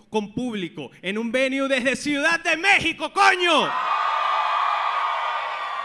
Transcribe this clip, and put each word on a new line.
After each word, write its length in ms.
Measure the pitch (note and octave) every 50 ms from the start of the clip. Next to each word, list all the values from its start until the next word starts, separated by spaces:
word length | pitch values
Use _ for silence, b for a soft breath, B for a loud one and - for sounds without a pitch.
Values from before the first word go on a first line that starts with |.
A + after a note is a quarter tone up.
| B B
con 240 | - A3 G#3 G3+ -
público, 560 | - B3+ B3 A3 G#3 F3+ D#3+ - D#3+ C3+ A2+ B B B
en 160 | F3+ G3+ G#3+
un 120 | A#3 A#3
venue 360 | A3 B3+ C4+ C4 C4 C4+ C4+
desde 280 | C4+ C4+ C4 A#3 C4+ B3
Ciudad 440 | B3+ - D4 D4 C#4 D4 E4 E4+ E4
de 180 | E4 F4 D#4+
México, 560 | D#4 F4 G4+ G4 E4 D4+ E4 - - D#4+ C#4+ -
coño. 580 | F#4+ G4 G4 F#4+ F4+ F4+ F4 D#4+ C4+ G3 C#3+ - - - - - - - - - - - - - - - - - - - - - - - - - - - - - - - - - - - - - - - - - -